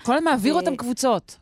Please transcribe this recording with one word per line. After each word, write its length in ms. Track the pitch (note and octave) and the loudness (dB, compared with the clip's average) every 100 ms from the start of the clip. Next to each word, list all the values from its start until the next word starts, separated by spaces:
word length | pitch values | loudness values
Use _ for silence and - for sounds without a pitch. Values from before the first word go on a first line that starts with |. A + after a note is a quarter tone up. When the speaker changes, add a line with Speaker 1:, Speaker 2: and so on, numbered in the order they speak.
Speaker 1:
כל 120 | - C#4 | 0 0
הזמן 80 | E4 | 2
מעביר 240 | B3+ A3+ E4 | 0 2 0
Speaker 2:
ו-, 20 | |
Speaker 1:
אותם 180 | F4+ C4 | 0 -2
קבוצות, 600 | A#3+ B3 C4 G3 - - | -4 -2 0 0 -4 -8